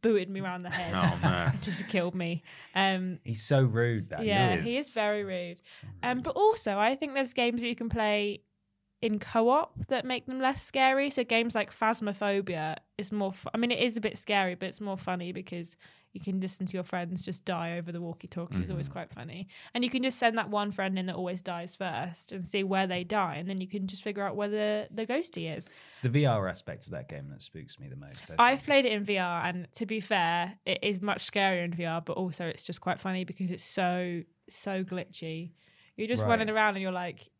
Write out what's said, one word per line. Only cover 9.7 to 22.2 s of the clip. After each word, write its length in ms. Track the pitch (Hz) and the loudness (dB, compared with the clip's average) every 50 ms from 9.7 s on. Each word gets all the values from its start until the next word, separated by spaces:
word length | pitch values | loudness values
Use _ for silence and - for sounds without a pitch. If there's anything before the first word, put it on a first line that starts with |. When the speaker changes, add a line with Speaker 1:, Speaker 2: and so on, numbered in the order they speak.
| - - - - | -4 -8 -2 -2
Speaker 1:
that 160 | 269 240 247 | -2 -2 0
make 220 | 254 254 240 - | -2 -4 -4 -4
them 120 | - 262 262 | -6 -4 0
less 240 | 262 262 277 - | 2 0 0 0
scary. 480 | - - - 269 262 262 262 277 277 285 | -6 -2 2 4 6 6 6 6 2 2
So 140 | 269 262 240 | 2 0 0
games 300 | 247 226 226 233 233 214 | 4 4 2 2 2 0
like 160 | 220 202 - - | 0 -2 -2 -2
Phasmophobia 1000 | - 226 220 233 - 220 202 196 196 208 202 202 196 196 190 175 160 156 156 160 - _ _ - - | 0 2 2 2 2 0 -4 -2 0 0 2 2 2 0 -2 -2 -2 -2 -4 -4 -6 _ _ -10 -8
is 120 | 202 196 | -6 -4
more 220 | 214 208 196 190 | -2 -2 -2 -2
fu-, 160 | 190 - - - - | -4 -6 -10 -6 -2
I 40 | 226 | 0
mean, 120 | 240 240 | 2 2
it 80 | 247 - | 2 4
is 160 | 240 247 226 | 2 2 2
a 40 | 233 | 0
bit 160 | 208 214 - - | -2 -2 -4 -4
scary, 360 | - - 208 202 190 180 180 | -2 2 2 2 2 2 0
but 140 | 180 190 185 | -4 -6 -8
it's 120 | - - | -6 -6
more 160 | 208 202 190 190 | -6 -6 -6 -4
funny 340 | - 185 185 180 175 175 | -2 -4 -2 -2 -4 -6
because 440 | 180 175 185 - 180 175 170 170 - _ - - - _ _ _ | -8 -8 -8 -8 -8 -8 -8 -10 -14 _ -20 -20 -20 _ _ _
you 80 | - 190 | -14 -8
can 200 | 165 196 190 190 | -4 -2 -2 -2
listen 260 | 190 185 190 - 185 | -2 -2 -4 -4 -6
to 80 | 180 - | -4 -4
your 80 | 185 175 | -4 -4
friends 400 | - - 180 175 170 180 175 - | -2 -4 -4 -4 -4 -4 -6 -4
just 200 | 185 175 - - | -4 -6 -6 -4
die 320 | - 180 170 170 170 170 175 | -4 -4 -2 -2 -4 -4 -6
over 120 | 170 175 | -6 -6
the 100 | 170 170 | -6 -6
walkie-talkie. 580 | 175 165 165 - - - - 170 170 170 143 - | -6 -8 -8 -10 -12 -10 -8 -8 -6 -4 -2 -2
It's 120 | 180 175 | -2 -2
always 160 | 170 147 139 - | -2 -4 -4 -6
Speaker 2:
Mm-hmm. 40 | |
Speaker 1:
quite 200 | - - 165 - | -6 -10 -10 -10
funny. 360 | - - 120 165 - 180 190 - - - - - | -12 -14 -12 -12 -10 -12 -12 -12 -14 -20 -14 -6
And 100 | - 240 | -2 -2
you 60 | 247 240 | 0 0
can 140 | 262 254 | 2 2
just 160 | 247 262 254 - | 2 0 0 2
send 180 | 247 226 220 | 2 2 2
that 140 | 226 202 202 | 2 -2 0
one 200 | 208 208 208 208 | 0 0 0 0
friend 280 | 202 - 190 190 190 185 | -2 -2 -2 0 0 0
in 80 | 185 | -2
that 100 | 185 170 | -2 -2
always 240 | 180 185 180 185 180 | -4 -4 -4 -4 -6
dies 340 | - 190 175 170 175 180 - | -6 -6 -6 -6 -6 -8 -8
first 580 | - 196 180 147 107 - 175 165 - | -6 -4 -4 -2 -4 -4 -6 -8 -12